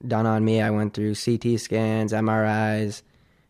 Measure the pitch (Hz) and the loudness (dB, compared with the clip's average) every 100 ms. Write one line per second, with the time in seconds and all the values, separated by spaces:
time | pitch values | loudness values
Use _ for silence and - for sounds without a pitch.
0 | 123 110 113 110 110 110 107 107 104 101 | -4 0 2 2 2 2 2 0 -2 -2
1 | 107 104 - 117 120 113 - 110 110 110 | -4 -2 -2 0 0 -2 0 0 0 0
2 | 107 110 110 110 107 107 107 107 104 - | 0 0 2 2 2 2 0 0 -4 -6
3 | - _ _ _ | -16 _ _ _